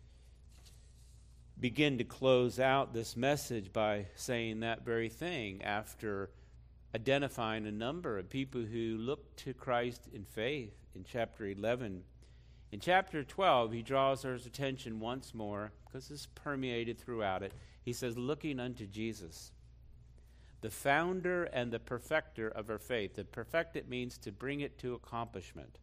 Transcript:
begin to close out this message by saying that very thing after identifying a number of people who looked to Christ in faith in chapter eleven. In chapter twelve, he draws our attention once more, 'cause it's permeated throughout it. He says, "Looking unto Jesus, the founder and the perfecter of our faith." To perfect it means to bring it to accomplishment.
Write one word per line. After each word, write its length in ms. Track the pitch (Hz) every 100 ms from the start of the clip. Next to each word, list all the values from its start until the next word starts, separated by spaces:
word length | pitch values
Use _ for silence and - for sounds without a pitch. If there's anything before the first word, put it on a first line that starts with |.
| - - - - - - - - - - - - - - - -
begin 380 | 123 110 147 123
to 60 |
close 560 | 110 - 131 127 123 123
out 340 | 131 135 131
this 240 | 113 113 113
message 560 | 135 147 - 120 92
by 320 | 110 107 104 101 -
saying 440 | - 120 113 110
that 260 | 113 113 123
very 240 | 117 117
thing 540 | - 170 160 104 95
after 680 | 104 104 - - 110 98 95 - - - - - -
identifying 720 | 113 113 139 139 - 113 110 107
a 60 |
number 480 | 107 117 170 165 101
of 100 | 92
people 320 | 135 135 123
who 360 | 110 113 113 110
looked 400 | 117 151 - -
to 160 | 139
Christ 540 | 123 131 120 123 120 -
in 100 | 110
faith 520 | 98 113 120 151 107 - - 95
in 80 |
chapter 440 | 90 127 113 - 101
eleven. 560 | 98 110 127 113 92 - - - - - - -
In 80 | 104
chapter 440 | 165 185 185 156
twelve, 480 | 135 - 185 131 113
he 100 | 117
draws 420 | 117 135 135 131
our 100 | 135
attention 680 | 123 117 120 139 131 120 110
once 340 | 110 131 -
more, 380 | 113 104 101 107 - -
'cause 200 | 131 -
it's 160 | 143 - -
permeated 640 | 151 139 131 117 117 110
throughout 420 | - 113 101 92
it. 120 | 98 - - -
He 100 | -
says, 240 | 117 127 117
"Looking 420 | 127 151 156 131
unto 260 | 123 113 98
Jesus, 640 | 107 110 104 82 - - - - - - - - - - - - -
the 80 | 110
founder 760 | - 139 147 175 185 180 180 170
and 260 | 131 120
the 80 | 113
perfecter 680 | - 120 - 156 - - 110
of 220 | 110 107
our 100 | 107
faith." 340 | - 120 98
To 100 | -
perfect 520 | 95 - 113 165 165 151
it 120 | 127
means 300 | 123 123 -
to 120 | -
bring 280 | 101 131 143
it 180 | 143 -
to 140 | 123
accomplishment. 840 | 120 - 117 117 98 - 82 65 -